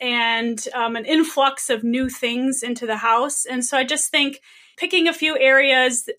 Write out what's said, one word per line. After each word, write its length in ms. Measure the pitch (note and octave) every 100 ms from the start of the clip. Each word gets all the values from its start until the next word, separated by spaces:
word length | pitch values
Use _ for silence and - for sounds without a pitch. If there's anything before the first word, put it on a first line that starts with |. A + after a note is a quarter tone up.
and, 600 | B3 A#3+ A#3 A3+ A#3 A3 -
um, 200 | B3+ A#3 A#3
an 100 | A3+
influx 640 | D#4 D#4+ C#4+ C4+ C4+ -
of 120 | A3+
new 280 | A#3 B3 C4
things 520 | B3+ A#3 A#3+ C4 B3+
into 220 | A#3 A#3+
the 140 | A#3 G#3+
house. 480 | A3+ A3+ C#4+ - -
And 180 | B3+
so 140 | A#3+ C4+
I 60 |
just 260 | C4 D4 -
think 320 | D4+ C#4 C#4 _ - _ -
picking 320 | F4 F#4 E4
a 60 |
few 240 | E4 D#4 D4+
areas 720 | C4 C4+ C#4 C4 B3+ A#3+ -